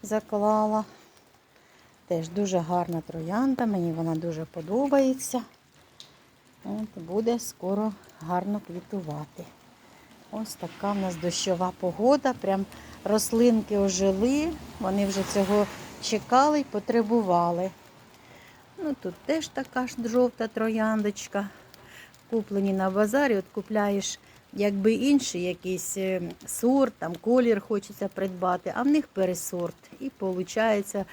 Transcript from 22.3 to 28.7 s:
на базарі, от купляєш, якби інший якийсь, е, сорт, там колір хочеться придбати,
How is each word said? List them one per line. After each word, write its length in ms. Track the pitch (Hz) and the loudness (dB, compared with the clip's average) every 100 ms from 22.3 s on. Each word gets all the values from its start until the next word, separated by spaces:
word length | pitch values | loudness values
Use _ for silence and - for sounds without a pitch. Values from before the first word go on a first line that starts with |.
| 226 208 202 196 | -4 -2 0 0
на 160 | 190 190 | 0 0
базарі, 460 | 190 214 247 285 208 | 2 2 2 2 2
от 100 | 185 | -2
купляєш, 640 | - - 214 202 202 190 - - - _ | -8 -4 0 0 0 -4 -8 -16 -20 _
якби 400 | - 208 202 202 | -2 -2 2 2
інший 500 | 226 254 285 262 180 | 4 4 4 2 -4
якийсь, 540 | 180 175 185 185 - - | -4 -4 -4 -6 -6 -4
е, 240 | 190 185 175 - - | -2 -2 -4 -10 -10
сорт, 480 | - 233 269 262 - | -2 2 4 2 0
там 160 | 165 170 | -8 -4
колір 460 | - 247 240 208 | 2 4 4 2
хочеться 460 | - 208 196 208 196 | 0 -4 -6 -8 -8
придбати, 680 | - 190 180 180 180 - | -4 -6 -2 0 0 -2